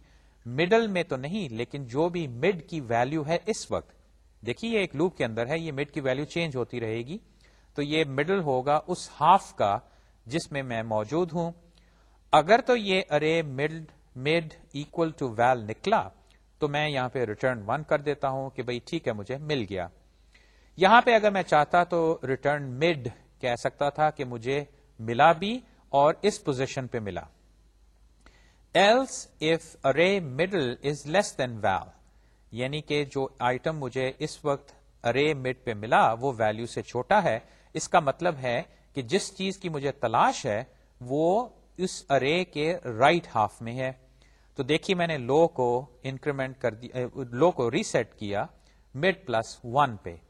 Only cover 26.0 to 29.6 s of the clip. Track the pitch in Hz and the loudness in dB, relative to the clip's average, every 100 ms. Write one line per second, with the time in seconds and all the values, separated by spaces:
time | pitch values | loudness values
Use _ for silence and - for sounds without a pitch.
26 | 147 170 202 - - 127 131 - 123 120 | 4 2 0 -2 -2 -2 -4 -6 -8 -6
27 | 104 87 - _ _ _ _ _ _ _ | -6 -8 -12 _ _ _ _ _ _ _
28 | _ _ - _ _ _ _ 175 202 240 | _ _ -20 _ _ _ _ 4 6 6
29 | 269 - - - 156 165 | 2 -8 -14 -4 0 0